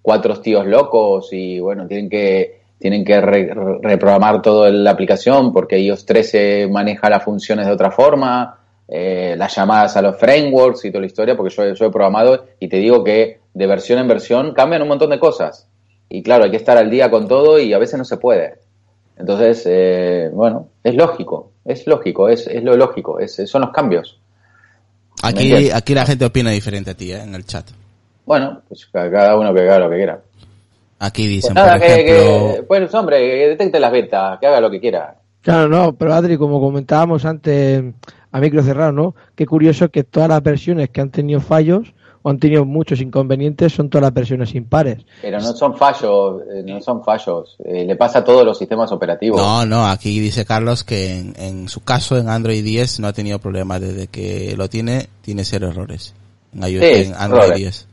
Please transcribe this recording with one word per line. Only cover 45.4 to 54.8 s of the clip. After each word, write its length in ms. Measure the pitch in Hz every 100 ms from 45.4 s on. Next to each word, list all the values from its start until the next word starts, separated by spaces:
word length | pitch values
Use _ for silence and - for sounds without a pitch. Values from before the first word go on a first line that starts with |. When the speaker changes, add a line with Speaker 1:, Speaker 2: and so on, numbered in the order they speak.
Speaker 1:
no 140 | 110
son 200 | 117 143
fallos, 680 | 120 139 135 110 101 98 95 104
eh, 80 | 98 95
no 120 | 98
son 200 | 110 120
fallos. 540 | 110 107 - 85 80 _
Eh, 220 | - 90 90
le 100 | -
pasa 220 | 120 135
a 60 |
todos 200 | 101 127
los 140 | 117 101
sistemas 340 | 95 110 113
operativos. 480 | 95 85 85 107 101
Speaker 2:
No, 240 | 98 113
no, 220 | 117 110 110
aquí 340 | 98 104 104
dice 240 | 107 120
Carlos 400 | 104 110 113 120
que 340 | - 107 95 92
en, 160 | 92 98
en 300 | 95 95 92
su 120 | -
caso, 360 | - 123 - 131
en 100 | 113
Android 340 | 113 113 110
diez 380 | 107 110 123 -
no 80 | 104
ha 60 |
tenido 240 | 101 104 101
problemas. 420 | 101 95 95 92
Desde 280 | 92 95 95
que 460 | - 95 95 95
lo 140 | 101 95
tiene, 400 | 110